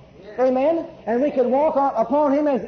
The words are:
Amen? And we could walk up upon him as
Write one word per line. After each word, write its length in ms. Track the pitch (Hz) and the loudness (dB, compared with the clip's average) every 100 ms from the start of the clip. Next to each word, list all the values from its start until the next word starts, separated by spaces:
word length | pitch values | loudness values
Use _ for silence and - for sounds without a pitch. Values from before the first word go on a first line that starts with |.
| - - - - | -20 -20 -18 -2
Amen? 480 | 262 254 285 339 - - - | 0 2 0 0 -4 -12 -4
And 160 | 240 | -2
we 80 | 285 | 0
could 160 | 254 240 | 0 0
walk 300 | 262 311 269 | 2 2 2
up 180 | 277 220 | 0 0
upon 380 | 226 285 294 | 0 2 2
him 140 | 277 302 | 2 0
as 180 | 254 | -2